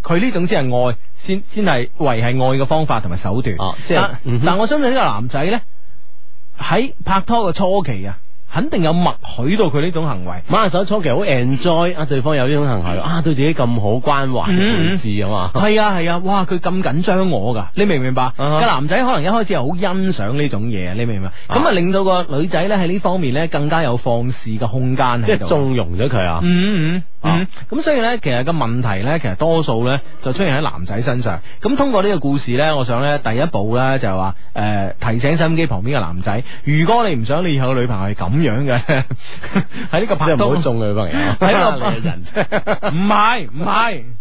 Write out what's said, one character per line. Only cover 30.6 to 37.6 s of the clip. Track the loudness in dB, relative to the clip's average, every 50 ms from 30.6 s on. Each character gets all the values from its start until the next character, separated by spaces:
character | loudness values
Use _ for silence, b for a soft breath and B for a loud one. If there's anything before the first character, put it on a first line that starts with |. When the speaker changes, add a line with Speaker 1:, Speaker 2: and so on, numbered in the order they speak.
Speaker 1:
男 | 0 -2 -4 -4 -4
仔 | -4 -4 -2
身 | -2 -2 -2 -2
上。 | -2 -2 -4 -4 B B B B
噉 | -2 0 0
通 | 4 4 4
過 | 4 4 4
呢 | 2
個 | 0 0
故 | 0 0 0 0
事 | 0 0 0
呢， | 2 2 2 2
我 | 0 0
想 | 0 0 0 0
呢， | 0 0 0
第 | 0 0 0
一 | 0 0
步 | 0 0 -2 0 0 0
呢， | 2 2 2 2 0
就 | 0 0
係 | 0
話， | 0 0 0 -2 b b b b
誒， | -2 0 0 0 0 -2 -2 -2 -2
提 | -2 0 0 0
醒 | 2 2 2
收 | 2 2 2
音 | 2
機 | 0 0
旁 | 0 0 -2 -2
邊 | 0 0
嘅 | -2
男 | -2 -2 -2 -2
仔， | -2 -2 -2 -2 -2 B B B B
如 | 0 2 2 4
果 | 4 4 2 2 0
你 | 0
唔 | -2 -2
想 | 0 0 0 0
你 | 0 0
以 |
後 | 0